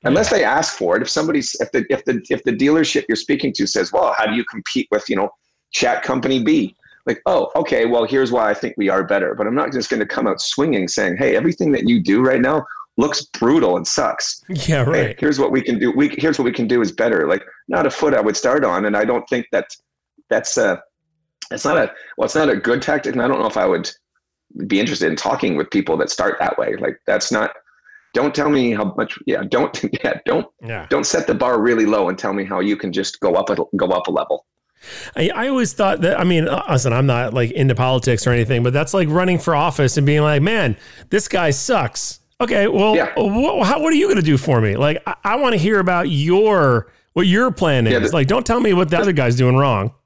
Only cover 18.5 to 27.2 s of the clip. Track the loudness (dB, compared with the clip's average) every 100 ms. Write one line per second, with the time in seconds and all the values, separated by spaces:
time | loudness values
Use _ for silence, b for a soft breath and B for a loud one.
18.5 | 2 2 0 0 0 2 0 -2 -4 -2
19.5 | -4 -4 -12 _ _ _ _ _ -2 0
20.5 | 0 0 0 -6 _ _ _ _ _ -12
21.5 | -6 -2 0 -2 B B -6 -2 0 2
22.5 | 0 0 -2 0 -2 -2 -2 0 0 0
23.5 | 0 0 0 -4 -12 _ _ _ _ _
24.5 | -12 -2 0 0 0 -2 -2 -4 -2 -2
25.5 | -2 -2 -2 0 -2 -2 -2 -4 -2 -4
26.5 | -2 -4 -4 -6 -6 -2 -2